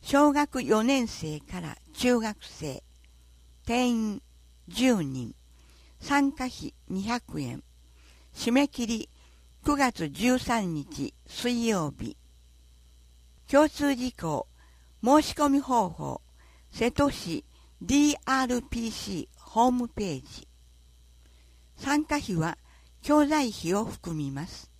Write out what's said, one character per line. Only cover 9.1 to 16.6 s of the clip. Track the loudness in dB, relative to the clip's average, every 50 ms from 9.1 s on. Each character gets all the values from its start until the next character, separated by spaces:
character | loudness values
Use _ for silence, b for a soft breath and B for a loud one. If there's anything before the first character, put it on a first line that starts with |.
| b b b b b b b b b _ 0
九 | 0 2
月 | 2 2 0 0 -2 -6 -6
十 | -4 0 2 2 2 2
三 | 0 -2 -2 -2 -2 -2 -4
日 | -6 -8 -10 -8 -8 -8 -8 _ _ _ -18
水 | -14 -4 -2 -2 -2 0 0 0
曜 | 0 0 0 -4
日。 | -6 -8 -12 -12 -12 _ _ _ _ _ _ _ _ _ _ _ -20 _ _ _ _ _ -20 _ _ -20 _ _ _ -20 _ 2
共 | 6 6 6 6
通 | 2 -2 -2 -2 0
事 | -2 -4 -8 -8
項、 | -6 -6 -4 -4 -4 -6 -8 b b b b b b b b b b 2
申 | 4 6 6
し | 4 2 -2
込 | 0 2 2
み | 2 2
方 | 0 2 0 0 0 0
法、 | -4 -8 -8 -8 -8 -10 -12 -20 b b b b b b